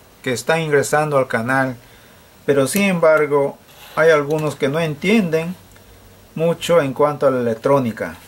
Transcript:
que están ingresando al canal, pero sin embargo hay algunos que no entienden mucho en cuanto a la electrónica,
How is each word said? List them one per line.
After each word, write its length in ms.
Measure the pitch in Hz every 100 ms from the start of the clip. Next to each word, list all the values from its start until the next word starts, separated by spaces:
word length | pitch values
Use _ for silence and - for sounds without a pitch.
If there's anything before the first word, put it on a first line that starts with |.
| _ _
que 80 | 131
están 280 | 117 - 165
ingresando 560 | 156 143 127 151 151 139
al 120 | 127
canal, 480 | 117 117 135 131 120 - - - - - _ -
pero 200 | 139 135
sin 160 | 202
embargo 760 | 202 175 160 156 147 143 139 - _ - -
hay 160 | - 160
algunos 460 | 151 143 156 151 -
que 120 | 135
no 120 | 156
entienden 720 | 165 147 180 226 175 160 165 185 - - - - - - -
mucho 460 | - 165 160 - 170
en 120 | 139
cuanto 360 | 127 147 143 143
a 20 |
la 120 | 127
electrónica, 760 | 117 110 139 139 120 104 87 82